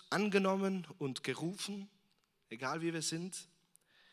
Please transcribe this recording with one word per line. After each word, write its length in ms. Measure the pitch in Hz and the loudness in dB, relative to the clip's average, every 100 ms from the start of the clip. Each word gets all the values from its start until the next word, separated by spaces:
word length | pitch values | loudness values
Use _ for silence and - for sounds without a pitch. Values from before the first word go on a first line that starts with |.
| - | -2
angenommen 760 | 170 208 196 190 190 196 190 160 - | 2 4 6 6 4 2 0 -4 -4
und 260 | 143 123 | -4 -2
gerufen, 640 | - 127 160 196 - 202 202 _ _ _ _ _ _ | -2 -2 -4 -4 -6 -8 -10 _ _ _ _ _ _
egal 320 | 113 131 160 | -6 -4 -2
wie 100 | 165 | -2
wir 120 | 165 | -2
sind. 340 | 151 165 185 - - _ _ - _ _ - | -2 -2 -4 -8 -12 _ _ -20 _ _ -20